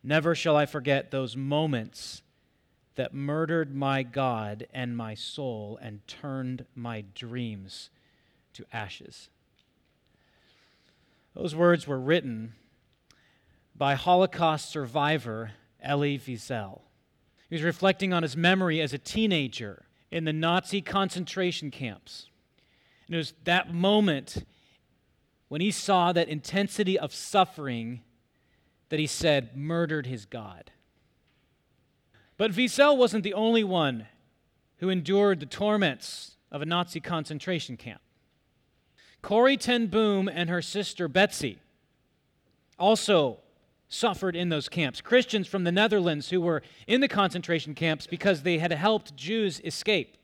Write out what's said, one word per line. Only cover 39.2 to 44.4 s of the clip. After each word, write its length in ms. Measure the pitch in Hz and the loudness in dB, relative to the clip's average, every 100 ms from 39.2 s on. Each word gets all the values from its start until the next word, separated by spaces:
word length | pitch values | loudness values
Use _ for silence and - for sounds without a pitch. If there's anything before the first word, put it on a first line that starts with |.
Corrie 360 | - 214 254 277 | 0 4 6 4
ten 300 | - 240 220 | 2 0 2
Boom 420 | 202 214 196 196 | 2 2 2 0
and 200 | 160 170 | -2 -2
her 120 | 175 | -2
sister 480 | 160 202 196 - 170 | -4 -6 -6 -4 0
Betsy 500 | 185 202 - 135 92 _ _ _ _ _ _ _ _ _ _ _ - | 4 2 2 -6 -8 _ _ _ _ _ _ _ _ _ _ _ 0
also 600 | 185 220 - 185 139 107 _ _ _ _ _ | 4 4 4 4 4 -2 _ _ _ _ _
suffered 440 | - 233 180 190 | -2 -2 0 -4
in 140 | 175 | -2